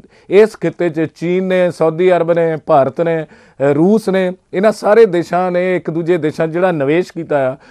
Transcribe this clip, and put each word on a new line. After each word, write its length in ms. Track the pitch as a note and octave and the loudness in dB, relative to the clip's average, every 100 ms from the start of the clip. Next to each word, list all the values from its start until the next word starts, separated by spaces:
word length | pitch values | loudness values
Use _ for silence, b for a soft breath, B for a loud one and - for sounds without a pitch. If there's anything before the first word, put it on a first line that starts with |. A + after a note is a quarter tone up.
| - b b | -8 b b
ਇਸ 260 | F3+ G#3+ - | 2 2 2
ਖਿੱਤੇ 280 | E3+ - F3 | -8 -4 -4
'ਚ 120 | D#3 | -2
ਚੀਨ 440 | D#3+ - E3 F3+ | -6 -4 -4 -2
ਨੇ, 260 | F#3 F#3 F3+ | 0 0 0
ਸਾਊਦੀ 420 | D#3+ D#3+ D#3+ F#3 | 0 -2 2 2
ਅਰਬ 200 | F3 E3 | 2 0
ਨੇ, 240 | E3+ E3 D#3+ - | 0 0 -2 0
ਭਾਰਤ 340 | D3+ C3+ C3 | 2 2 0
ਨੇ, 260 | E3 E3 D#3 | -4 -4 -6
ਅ, 460 | - _ - C#3 | -16 _ -4 0
ਰੂਸ 340 | C#3+ F3 A3 G#3 | 2 2 2 0
ਨੇ, 240 | F#3+ F#3 F#3 _ | -2 -2 -6 _
ਇਹਨਾਂ 180 | F3+ G#3+ | -2 -2
ਸਾਰੇ 340 | G#3 G3+ G#3+ A3 | 0 2 4 4
ਦੇਸ਼ਾਂ 440 | F3 D#3+ F3 F#3 | 2 -2 -2 -2
ਨੇ 260 | F3+ F#3 F3+ | -2 -2 -2
ਇੱਕ 140 | F3+ | -4
ਦੂਜੇ 260 | D#3+ E3 F3+ | -6 -2 -2
ਦੇਸ਼ਾਂ 320 | D3+ - E3 | -2 -4 -4
'ਚ 20 | |
ਜਿਹੜਾ 220 | D#3+ F#3 | -2 -2
ਨਿਵੇਸ਼ 400 | E3 C#3 D#3+ F3+ | 0 0 0 -2
ਕੀਤਾ 400 | E3+ D#3+ D3 C3 | -8 -4 -2 -2
ਆ, 40 | C3+ b | -6 b